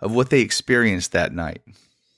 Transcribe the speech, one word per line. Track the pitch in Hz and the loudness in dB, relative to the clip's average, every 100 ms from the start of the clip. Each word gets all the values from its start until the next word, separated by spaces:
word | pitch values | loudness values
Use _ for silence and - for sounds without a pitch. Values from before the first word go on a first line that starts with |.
of | 101 | -2
what | 117 127 | 0 2
they | 139 | 2
experienced | 107 - - 123 113 92 - | 2 -2 0 2 2 0 -2
that | 90 82 | -2 -2
night. | 85 78 - _ - _ _ _ | -4 -8 -10 _ -20 _ _ _